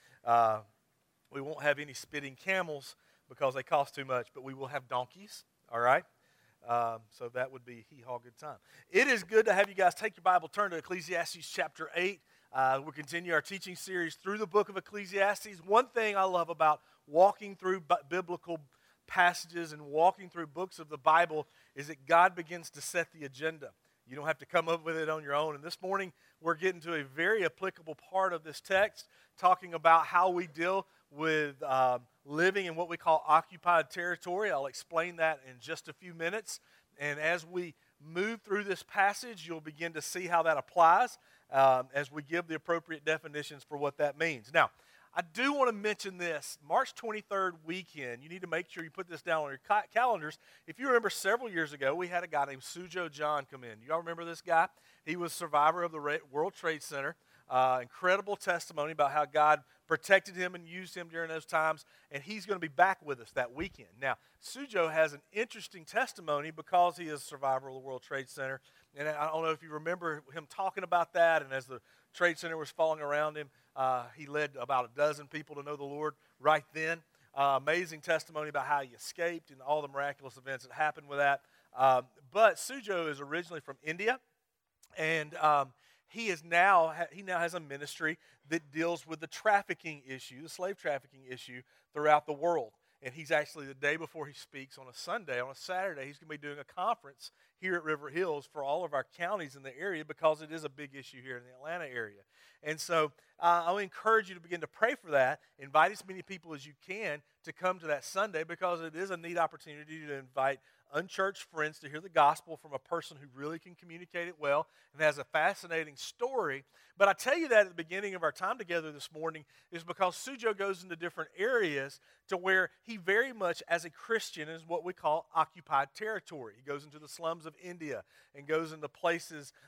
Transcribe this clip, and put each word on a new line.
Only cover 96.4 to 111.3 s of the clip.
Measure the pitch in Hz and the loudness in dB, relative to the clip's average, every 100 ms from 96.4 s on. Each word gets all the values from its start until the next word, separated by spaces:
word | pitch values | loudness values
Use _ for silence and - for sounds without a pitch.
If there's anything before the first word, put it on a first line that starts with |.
| 147 143 | -12 -12
a | 139 | -12
conference | - 196 233 139 139 - - _ _ | -4 -2 -2 -6 -20 -20 -20 _ _
here | 185 175 | -4 -2
at | 156 | -2
River | 151 143 | -4 -4
Hills | 156 185 147 135 | -4 -2 -4 -6
for | 156 139 | -6 -2
all | 156 170 | -2 -2
of | |
our | 143 - - | -4 -4 -6
counties | 175 208 151 139 | -4 -4 -6 -12
in | |
the | 135 127 | -16 -8
area | 190 165 151 | -6 -4 -6
because | 151 160 156 | 2 4 4
it | 156 | -2
is | 160 151 | -10 -10
a | |
big | 135 143 139 | -10 -16 -16
issue | 127 135 | -18 -16
here | 127 123 | -12 -12
in | 123 | -14
the | 127 | -16
Atlanta | 147 175 151 | -10 -8 -6
area. | 123 107 101 _ _ _ _ 151 | -6 -6 -10 _ _ _ _ -6
And | 156 | -6
so, | - 170 151 - _ - | 0 2 2 0 _ 0
uh, | 170 175 170 | 4 6 4
I'll | 196 | 0
encourage | 190 - 214 220 185 | -2 -2 4 4 4
you | 180 | -6
to | |
begin | 165 175 | -10 -8
to | 156 | -8
pray | - 226 277 | 0 0 0
for | 175 | 2
that. | 143 131 147 _ _ | 4 4 2 _ _
Invite | 139 147 175 | 0 4 4
as | 208 185 | 2 -12
many | 190 | -14
people | 170 190 165 147 | -12 -14 -12 -14
as | 143 | -16
you | 143 - | -20 -14
can | 196 208 147 - _ - | -8 -6 -8 -12 _ -20
to | |
come | - 185 185 | -6 -4 -2
to | 165 | -2
that | 143 - | -4 -4
Sunday | 190 214 165 | -4 -4 -4
because | 160 170 185 175 | -6 -4 -2 -2
it | 165 156 | -6 -8
is | 196 | -8
a | 175 | -8
neat | 170 175 | -6 -2
opportunity | 160 151 156 147 151 160 151 | -2 -2 -18 -18 -16 -14 -10
to | 139 | -10
invite | 131 131 135 135 _ _ _ | -6 0 0 0 _ _ _
unchurched | 147 190 - 190 | -6 -4 -2 -2